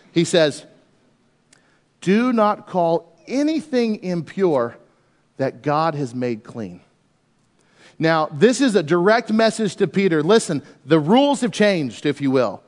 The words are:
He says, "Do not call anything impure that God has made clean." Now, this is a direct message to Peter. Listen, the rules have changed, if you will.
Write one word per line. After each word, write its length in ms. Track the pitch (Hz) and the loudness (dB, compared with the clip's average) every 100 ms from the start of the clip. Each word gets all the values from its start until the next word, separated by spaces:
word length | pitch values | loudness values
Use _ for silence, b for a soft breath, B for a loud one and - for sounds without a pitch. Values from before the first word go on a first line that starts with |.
| b | b
He 120 | 165 | -2
says, 400 | 165 175 151 - - _ _ _ _ _ _ _ _ b b b b _ | 0 2 2 -2 -14 _ _ _ _ _ _ _ _ b b b b _
"Do 320 | - 208 254 | 0 2 2
not 340 | 226 208 202 - | 2 0 0 -6
call 440 | 185 170 165 - _ - | -2 0 -2 -4 _ -8
anything 760 | 254 294 320 - 247 233 214 | -4 -2 -4 -4 -4 -2 -4
impure 720 | 185 170 143 - 185 139 117 - _ _ _ _ _ - | -6 -6 -6 -2 0 0 -2 -6 _ _ _ _ _ -6
that 240 | 135 123 | -6 -4
God 320 | 147 147 160 | -4 0 -2
has 200 | 147 131 | -2 -6
made 300 | 123 123 110 | -6 -6 -6
clean." 380 | - 120 98 87 _ _ _ _ _ _ _ _ b b b b | -10 -14 -14 -14 _ _ _ _ _ _ _ _ b b b b
Now, 300 | 160 160 151 | 0 0 -2
this 300 | 147 214 254 | 2 2 4
is 140 | 269 | 2
a 80 | 196 | 2
direct 500 | 151 175 180 226 233 | 0 2 2 2 0
message 440 | 220 226 220 214 - | 0 0 0 -4 -2
to 100 | 185 | -2
Peter. 360 | 190 196 160 | 0 0 0
Listen, 400 | 151 226 - 180 B B | 2 2 2 -6 B B
the 140 | 131 160 | 0 0
rules 420 | 147 240 285 277 | 4 2 2 0
have 120 | 240 | -4
changed, 520 | - 208 185 135 101 | 0 0 0 -4 -4
if 160 | 151 139 | -4 -2
you 100 | 139 | 0
will. 320 | 131 110 95 | 0 0 -4